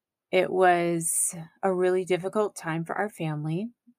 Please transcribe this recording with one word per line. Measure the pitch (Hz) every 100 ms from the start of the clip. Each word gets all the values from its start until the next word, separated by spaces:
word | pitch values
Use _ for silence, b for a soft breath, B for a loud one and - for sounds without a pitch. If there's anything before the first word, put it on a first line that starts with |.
| _ _ _
It | 190 180
was | 185 185 175 170 170 165 - - 175 165 B
a | 190
really | 185 180 185 180
difficult | 180 185 214 208 -
time | 165 160 165
for |
our | - 208
family. | - 165 151 151 160 226 - _